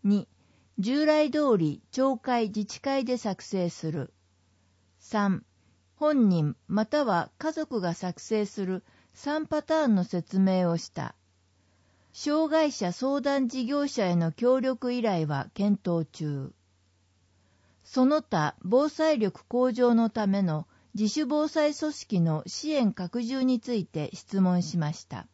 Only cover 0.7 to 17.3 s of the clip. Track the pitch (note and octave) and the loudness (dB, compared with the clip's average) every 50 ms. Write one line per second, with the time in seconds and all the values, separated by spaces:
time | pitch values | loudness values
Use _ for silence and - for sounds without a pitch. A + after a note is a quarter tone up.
0.7 | _ - F#3 G#3 C4 D4 D4+ D4+ D4+ D4+ D4+ D4+ B3 D4+ D4+ C#4 A#3 G3 E3 D3+ | _ -4 -2 0 0 2 4 4 4 4 4 2 2 0 2 4 4 4 2 0
1.7 | C#3+ - _ _ - - C4 C4+ C4+ A#3 _ - B3 A#3+ A#3 G#3 G#3+ G#3 G#3 G3+ | -2 -4 _ _ -2 0 0 0 0 -2 _ -2 0 0 0 -2 -2 -6 -6 -6
2.7 | - - - C#4 C4+ C#4 B3+ A#3+ B3+ A#3+ - G#3+ F#3+ - - - - F#3+ F3+ E3+ | -8 -8 -4 -2 -2 -2 0 -2 -4 -2 -2 -4 -6 -6 -8 -6 -4 -2 -2 -2
3.7 | - - - D#3+ D#3 E3 C3 - _ _ _ _ _ _ _ _ _ _ _ _ | -4 -6 -8 -6 -6 -6 -8 -10 _ _ _ _ _ _ _ _ _ _ _ _
4.7 | _ _ _ _ _ _ _ - - G#3+ G#3 G3+ F#3+ - - _ _ _ _ _ | _ _ _ _ _ _ _ -4 -2 0 2 2 0 -2 -4 _ _ _ _ _
5.7 | _ _ _ _ _ _ D4+ D4+ D4+ C#4 A#3 G#3 F3+ E3+ D3+ D3+ C#3+ _ _ _ | _ _ _ _ _ _ 0 2 4 4 4 4 4 4 2 0 -2 _ _ _
6.7 | - G3+ G#3+ A3 - D4+ D4 A#3+ G3 E3+ - - _ _ - D#4 D#4 D#4+ D#4 - | -2 -2 -2 0 0 0 2 2 2 0 0 -2 _ _ -6 -6 -4 -4 -6 -4
7.7 | - A3+ F3+ F3 E3+ - - F3+ E3+ - - - A3 G#3+ G#3 G3 - - G3 F3+ | -4 -4 -2 -2 -4 -4 -6 -8 -8 -10 -6 -4 -2 -2 -2 -2 -4 -6 -6 -4
8.7 | F#3 F#3 - _ _ _ _ _ _ - - C#4+ D4 D#4 D#4 - - D4+ D4 - | -4 -6 -8 _ _ _ _ _ _ -12 -6 -4 -4 -4 -4 -2 -4 -6 -2 0
9.7 | D#4+ D#4+ D#4 B3+ G#3+ F#3+ F3+ - - F3+ D#3+ _ - F#3 F#3+ F#3+ F#3 F#3 F3+ F3 | 0 0 2 4 2 2 2 0 -4 -6 -6 _ 0 2 2 4 4 2 2 2
10.7 | E3+ E3 - - _ - - A#2 - _ _ _ _ _ _ _ _ _ _ _ | 0 -2 -4 -6 _ -10 -10 -10 -10 _ _ _ _ _ _ _ _ _ _ _
11.7 | _ _ _ _ _ _ _ _ _ - - D4 D4 D#4 D#4+ D#4 D4 D#4+ D#4+ D4 | _ _ _ _ _ _ _ _ _ -8 -4 0 2 2 2 2 2 2 2 2
12.7 | C4 - G#3 F3 F3 - B3 C4 C#4 C#4+ B3 C#4+ C#4 C#4 C4+ A#3 - C4 B3+ A3+ | 0 -2 -4 -4 -4 -2 -2 -2 -2 0 0 0 0 0 0 -2 -2 -4 -4 -2
13.7 | C#4+ C#4+ C#4+ C#4+ - - G#3 F3+ F3 E3+ E3+ E3 D#3 - A#3 B3 B3+ C4 A#3 C4 | 0 0 -2 -2 -2 0 0 2 2 2 2 0 -2 0 2 2 2 4 2 0
14.7 | C4 A#3 - B3 B3 B3 A3+ A3+ G3 E3+ D#3+ D3 D3+ C#3 - - _ - G3 G#3 | -2 -2 -2 -4 -2 0 0 0 0 0 0 -2 -2 -4 -4 -6 _ -2 2 2
15.7 | G3+ - _ - E3+ E3 D#3+ - _ - D#3+ D3+ C#3+ C#3 C3+ - - _ _ _ | 2 0 _ -2 -2 -2 -2 -4 _ -8 -6 -6 -6 -6 -8 -10 -14 _ _ _
16.7 | _ _ _ _ _ _ _ _ _ _ _ _ | _ _ _ _ _ _ _ _ _ _ _ _